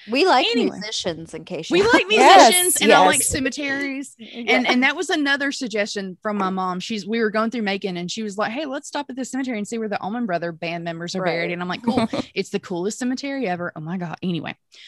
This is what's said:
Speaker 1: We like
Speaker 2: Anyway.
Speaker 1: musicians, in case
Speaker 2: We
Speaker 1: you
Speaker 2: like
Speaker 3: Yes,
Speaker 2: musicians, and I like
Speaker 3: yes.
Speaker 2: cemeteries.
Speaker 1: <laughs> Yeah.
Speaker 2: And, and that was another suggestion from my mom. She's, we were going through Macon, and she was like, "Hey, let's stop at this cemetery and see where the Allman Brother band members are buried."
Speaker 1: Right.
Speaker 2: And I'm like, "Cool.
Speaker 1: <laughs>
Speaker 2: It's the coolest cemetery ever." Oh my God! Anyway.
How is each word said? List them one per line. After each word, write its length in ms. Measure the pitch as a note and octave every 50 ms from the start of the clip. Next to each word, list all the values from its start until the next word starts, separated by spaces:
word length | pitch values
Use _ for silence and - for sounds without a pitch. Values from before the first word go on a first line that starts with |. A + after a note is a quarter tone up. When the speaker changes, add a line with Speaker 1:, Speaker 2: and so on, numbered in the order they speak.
| - G3+
Speaker 1:
We 140 | A3+ C4+ E4
like 220 | F#4+ C#4+ B3 D#4
Speaker 2:
Anyway. 320 | G#4+ A#4 A#4 - - - F#3
Speaker 1:
musicians, 560 | G3+ G#3+ A3+ - - G3 E3 D#3+ E3 E3 -
in 100 | D#3+ E3
case 260 | - F3+ C#3+ E3 -
Speaker 2:
We 100 | D4 F4 G4+
Speaker 1:
you 100 | A4+ B4
Speaker 2:
like 140 | - F#4 F#4
Speaker 3:
Yes, 400 | G#4+ A4 - D4 F#4+ F#4+ - -
Speaker 2:
musicians, 280 | - F4+ F4+ F4+ - -
and 100 | - -
I 140 | - - F#4+
like 140 | - - C#4
Speaker 3:
yes. 100 | - -
Speaker 2:
cemeteries. 880 | - D4 C4 C4+ - C#4+ D4 C#4 C4+ C#4 C#4 C#4 C4+ C4+ C#4+ - -
Speaker 1:
<laughs> 20 | _
Yeah. 380 | A3+ - - A3+ A#3+ - B3
Speaker 2:
And, 100 | B3+ B3
and 160 | - B3 B3 B3+
that 140 | C#4 D4
was 140 | D#4+ F#4 -
another 420 | F#4 D#4 C#4+ C#4 C#4 C#4 C#4 C#4 C4+
suggestion 640 | - C4+ A3 G3+ G#3+ G3+ G#3 - G#3 G3 F#3+ F3+ - _
from 160 | G#3+ G#3 G#3
my 100 | G3 F#3
mom. 320 | F#3+ F#3+ F#3 F#3 F3+ F#3
She's, 260 | F3+ - A3+ G#3 F3
we 140 | G3 A3 A#3
were 80 | A3+ G#3+
going 220 | G3+ A3 A3 A3+
through 100 | G#3+ B3
Macon, 380 | G#3+ G3 G3 G3 F#3+ G3 F3+ E3+
and 120 | F3 F3
she 120 | - A3+ A3
was 160 | G#3+ F#3+ G#3
like, 120 | G#3 -
"Hey, 140 | A3 C4+ D#4+
let's 240 | C#4 C4 D4+ - -
stop 220 | - D4 C#4+ -
at 60 | B3+
this 140 | B3+ B3+ -
cemetery 280 | - C4 C4+ B3+ A#3+ G#3
and 100 | G#3 -
see 80 | A#3
where 140 | A3+ A3 G#3+
the 100 | G3+ -
Allman 240 | - F#3 G#3+ B3 A#3+
Brother 280 | G3+ F3 E3+ E3 E3+ E3
band 320 | D#3+ - E3+ E3+ F3 E3+
members 300 | E3+ E3 E3 E3+ F3 -
are 80 | F#3 F#3
buried." 260 | F3+ E3 E3+ E3+ E3+
Speaker 1:
Right. 40 | F3
Speaker 2:
And 80 | F3
I'm 80 | F3+ F3+
like, 140 | F3+ - A3+
"Cool. 260 | A#3 A3 A#3+ A3+ A3
Speaker 1:
<laughs> 260 | - - B3+ - -
Speaker 2:
It's 140 | - F#3+ -
the 120 | - G3+
coolest 380 | - - F#3+ E3+ F3 G#3 A3 -
cemetery 480 | B3+ B3 C4 B3+ - C#4 C#4 C4+ B3+
ever." 260 | F#3+ F3+ E3+ F3 E3+ -
Oh 40 | -
my 180 | D#3 D#3 F3 F#3+
God! 180 | F3+ E3 D#3 - -
Anyway. 340 | F#3 F3 D#3 - - - - _ _ _ - -